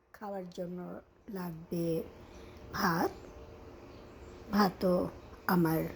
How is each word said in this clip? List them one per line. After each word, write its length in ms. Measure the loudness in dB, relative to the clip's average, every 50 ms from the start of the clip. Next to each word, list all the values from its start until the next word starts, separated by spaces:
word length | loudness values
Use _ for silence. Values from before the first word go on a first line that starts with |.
| _ _ -16
খাওয়ার 320 | -10 -8 -6 -4 -4 -6 -6
জন্য 300 | -6 -4 -4 -4 -4 -6 -6 -6 -8 -10 -12 -16 -20 -18 -12 -8 -6
লাগবে 520 | -4 -4 -4 -6 -8 -6 -2 0 2 4 4 4 2 0 -4 -8 -16 -16 -16 -16 -16 -14 -14 -14 -14 -10 -6 0
ভাত। 380 | 2 4 4 6 4 2 2 0 -4 -14 -14 -14 -14 -14 -14 -14 -14 -14 -16 -16 -16 -16 -16 -16 -16 -16 -16 -16 -16 -14 -14 -14 -14 -4 2
ভাতও 580 | 4 6 6 6 4 2 4 4 4 4 4 0 -4 -8 -14 -16 -16 -4 2
আমার 340 | 6 6 8 8 6 4 2 0 -2 -4